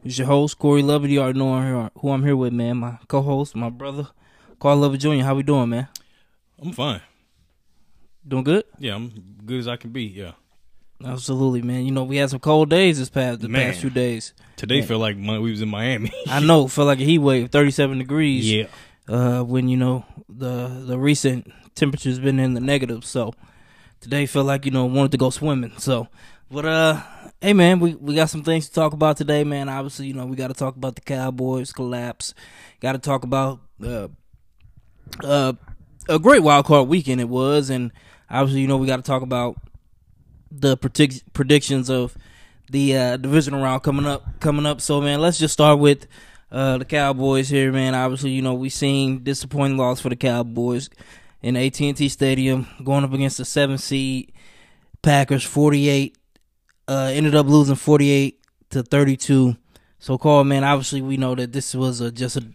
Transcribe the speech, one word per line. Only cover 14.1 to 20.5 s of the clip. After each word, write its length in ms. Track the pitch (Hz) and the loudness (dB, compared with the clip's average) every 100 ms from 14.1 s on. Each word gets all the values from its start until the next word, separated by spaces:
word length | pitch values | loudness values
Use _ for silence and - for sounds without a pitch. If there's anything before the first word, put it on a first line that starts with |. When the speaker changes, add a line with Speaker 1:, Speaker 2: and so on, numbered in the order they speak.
| 117 - _ _ - | -4 -10 _ _ -14
Speaker 2:
today 240 | 107 135 | -2 -2
Speaker 1:
Man. 80 | 110 | 0
Speaker 2:
felt 120 | 113 | -2
like 160 | 110 101 | -2 -4
my, 220 | 101 110 | -6 -4
we 140 | 113 | -4
was 100 | 107 | -4
in 80 | 107 | -6
Miami. 420 | 104 117 120 110 - | -4 -4 -4 -6 -8
<laughs> 80 | - | -6
Speaker 1:
I 120 | 135 | 2
know. 280 | 151 165 131 | 6 6 6
Felt 200 | 139 143 | 0 0
like 120 | 135 | 2
a 20 | |
heat 160 | 139 165 | 2 2
wave, 320 | 139 131 120 | 4 2 2
thirty-seven 480 | 147 143 135 139 135 | 2 2 2 -2 -2
degrees. 520 | 127 147 151 131 110 | -4 -2 0 0 0
Speaker 2:
Yeah. 140 | 107 107 - - _ - | 0 -4 -14 -20 _ -6
Speaker 1:
Uh, 320 | 117 123 123 | 0 0 0
when, 280 | 120 127 127 | -2 -2 0
you 80 | 127 | 0
know, 260 | 127 127 - - - | 0 -2 -6 -20 -20
the, 400 | 104 127 | -12 -8